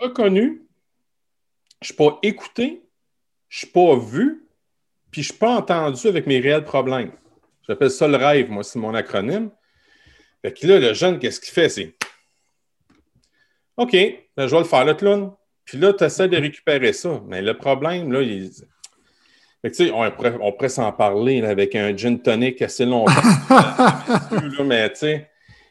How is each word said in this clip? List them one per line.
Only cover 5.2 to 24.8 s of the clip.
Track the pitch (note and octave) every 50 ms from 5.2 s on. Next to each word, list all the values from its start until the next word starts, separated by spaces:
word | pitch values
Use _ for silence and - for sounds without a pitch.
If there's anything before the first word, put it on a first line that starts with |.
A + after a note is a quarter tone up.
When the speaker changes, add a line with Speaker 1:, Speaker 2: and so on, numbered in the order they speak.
| C#3+
Speaker 1:
je | -
ne | -
suis | -
pas | G#3 A3+ B3
entendu | A3+ - - F3+ E3+ D#3+ D3+ C#3 B2 - A3
avec | F#3+ E3 -
mes | - C#3 B2+
réels | A#2+ C#3 D3 D3+ -
problèmes. » | - - C#3 C3 C3 C3 C3 A2+ F2 - - _ _ _ _ _ _ _ _ _ -
J'appelle | A2 - D3 C3
ça | B2+ - D#3+ D3+
le | C#3+
rêve, | C3 B2+ C#3+ D3 C#3+ A#2+ A#2
moi, | G#2+ G2+ G#2+
c'est | - - B2
mon | A2 G#2+ A2
acronyme. | A2+ G2+ - - G#2 G2 A#2 D#3+ G#3+ A3+ G#3 - _ _ _ _ _ _ _ _ _ _ _ _ _ _ _ _ _ -
Fait | G#2 -
que | - -
là, | D#3+ G3 F#3+
le | B2+ A#2 G#2+
jeune, | G2+ D#3+ F#3 F3+ D3
qu'est-ce | B2+ A2+ - -
qu'il | - - -
fait ? | - E3 C3+
C'est « | - G#2+ F2+ D#2+ - - - - - _ _ _ _ _ _ _ _ _ _ _ _ _ _ _ _ _ _ _ _ _ _ _ _ _ _ _ _ _ _ _ _
OK, | - A#3+ A#3+ - F3+ F#3+ A3 - - - _ _
ben, | - C3+
je | B2 C3
vais | E3
le | E3+
faire, | E3+ - C3 C3
le | D3+ D3+
clown. » | D3+ G3 G3+ G3+ G3+ G3 G3 F#3+ _ _ _ _ _ _
Puis | - - C3
là, | D#3+ G3+ G3
tu | G3 F3
essaies | D3+ D3 - F#3+ F#3
de | F3
récupérer | E3 C#3+ D3 D3 - - - D3 C#3 B2+ A2+ G2+
ça. | - - C#3 D#3+ A#2 G2+
Mais | G2 F#2+ F#2 G2
le | G#2 A2+
problème, | - - C#3 C3+ C3 C#3+ D#3+ F3 F3+ F3 D3 B2
là, | C3+ C#3
il... | A#2+ G#2+ F#2+ F#2+ F#2 - - - - _ _ - - _ _ _ _ _ _ _ _ _ _ _ _ _ _ -
Fait | A#2
que, | A#2+
tu | - F3
sais, | D#3+ A2+
on | A2+ A#2 G#2+
pourrait, | G2 - A#2 A#2+ A#2 A#2+ G#2+
on | G#2 G2+
pourrait | - - C3
s'en | - - A#2+ G#2+ G2+
parler | - A2+ G#2 G2+ G#2 A2+ B2+ C3+ B2
là, | A2 G#2+
avec | G#2 G2 G2+ G2 -
un | A2 G#2 G#2 G2+
gin | G2 A2 A#2+ A#2+ A#2+
tonic | - B2 A2+ A2 B2 C3 B2 -
assez | A#2+ G#2 - - B2+
longtemps. | A#2+ B2+ A#2+ A2 F#3 C#3+
Speaker 2:
<laughs> | C#3+ - A#3+ F#3 C#3 - -
Speaker 1:
Là, | C4 B3+ F3+ - - - B3+ A3+ - - - - A#3+ F3+ - - A#3 G#3 C#3 D3 C3+ C#3+ C#3
mais, | C#3 B2+ A#2